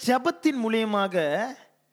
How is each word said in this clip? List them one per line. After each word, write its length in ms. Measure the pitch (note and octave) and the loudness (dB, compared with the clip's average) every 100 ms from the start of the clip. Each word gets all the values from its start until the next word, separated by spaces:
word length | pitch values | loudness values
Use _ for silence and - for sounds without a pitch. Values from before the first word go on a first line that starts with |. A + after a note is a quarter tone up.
| - | 0
ஜெபத்தின் 360 | B3+ D#4+ E4+ | 2 0 0
மூலியமாக 1040 | D#4 C4+ A3 A3+ A3 G3+ G3 F3+ D3 E3+ B3+ C#4 - _ _ | 0 0 -2 0 0 0 0 0 0 -2 -4 -10 -20 _ _